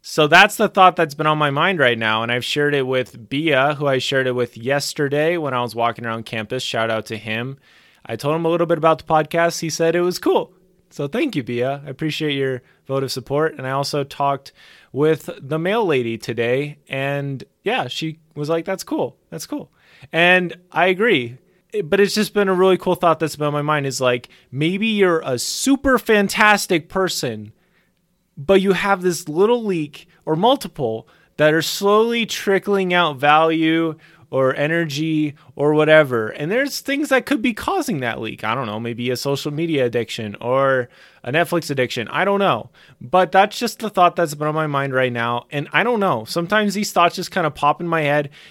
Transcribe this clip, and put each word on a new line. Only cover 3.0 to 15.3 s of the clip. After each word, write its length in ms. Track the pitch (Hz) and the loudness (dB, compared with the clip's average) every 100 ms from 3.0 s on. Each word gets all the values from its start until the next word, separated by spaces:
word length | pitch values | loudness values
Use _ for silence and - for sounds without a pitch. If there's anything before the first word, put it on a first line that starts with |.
| 123 123 110 | -2 -10 -8
Bia, 460 | 139 160 135 143 | -2 0 2 2
who 140 | 143 147 | 0 0
I 100 | 131 | 0
shared 300 | - 139 127 | 0 0 0
it 80 | 123 | -2
with 200 | 120 113 | -4 -4
yesterday 800 | 117 143 - - 143 143 160 175 | -2 -2 -2 -2 -2 2 0 0
when 160 | 147 | -2
I 100 | 127 | -2
was 120 | 120 | -4
walking 320 | 113 117 117 117 | -2 -2 -2 -6
around 200 | 113 113 | -6 -6
campus. 360 | 113 107 127 | -8 -6 -6
Shout 300 | - 120 113 | -4 -2 -2
out 140 | 110 - | -2 -6
to 100 | 110 | -10
him. 420 | 117 110 127 139 _ _ _ _ - | -6 -6 -6 -12 _ _ _ _ -12
I 80 | |
told 220 | 117 143 160 | -6 -4 -2
him 80 | |
a 40 | 165 | 0
little 200 | 170 170 | 0 0
bit 100 | 165 | 2
about 200 | 160 160 | 2 2
the 60 | |
podcast. 540 | - 156 156 170 170 - | 2 0 2 0 0 -2
He 100 | 160 | -6
said 280 | - 165 170 | 0 0 2
it 60 | |
was 180 | 175 180 | -2 -2
cool. 320 | 330 294 - _ _ _ _ | 0 0 -2 _ _ _ _
So 180 | - 143 | -10 -6
thank 260 | 220 285 | -4 -4
you, 80 | 151 | -4
Bia. 400 | 117 120 127 143 | -6 -4 -4 -6
I 60 | 143 | -10
appreciate 460 | 131 156 147 151 139 | -8 -6 -4 -4 -2
your 260 | 135 123 _ _ - | -4 -4 _ _ -6
vote 160 | 135 | -4
of 80 | 135 | -4
support. 460 | 135 113 143 156 151 | -8 -4 -2 -2 -4
And 80 | 131 | -6
I 60 | |
also 320 | 135 139 147 | -4 -2 -4
talked 480 | 143 - 139 139 - _ - - _ | -6 -2 -2 -2 -8 _ -20 -20 _
with 360 | 127 151 156 - | 0 2 2 -4